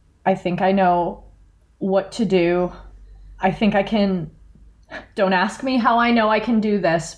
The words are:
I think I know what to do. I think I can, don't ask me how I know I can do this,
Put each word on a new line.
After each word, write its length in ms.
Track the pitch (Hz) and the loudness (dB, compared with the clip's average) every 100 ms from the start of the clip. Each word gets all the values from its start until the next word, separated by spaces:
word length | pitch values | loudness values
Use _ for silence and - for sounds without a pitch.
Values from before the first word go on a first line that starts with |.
| _ _ - | _ _ -2
I 100 | 190 | -2
think 260 | 180 180 | -2 -2
I 100 | 190 | 0
know 540 | 196 185 175 175 208 - - _ _ _ - | 2 2 2 0 -6 -16 -20 _ _ _ -8
what 340 | 196 190 190 | -2 -2 -2
to 120 | - 208 | -4 0
do. 460 | 185 170 175 180 - - - - - - - | 2 2 0 -2 -6 -20 -20 -20 -20 -20 -4
I 120 | 196 | -4
think 240 | 170 208 208 | 0 0 0
I 80 | |
can, 480 | 196 220 202 185 156 - - - - - - - - - | 0 0 0 -2 -6 -14 -20 -20 -20 -20 -18 -18 -12 -2
don't 180 | 190 | 0
ask 300 | 190 196 - | 2 0 -4
me 140 | 269 254 | -4 0
how 220 | 240 233 | 2 2
I 120 | 233 | 2
know 180 | 233 214 | 2 2
I 100 | 214 | 2
can 200 | 220 226 | 0 0
do 200 | 214 208 | 2 0
this, 360 | 175 165 160 | 0 0 -4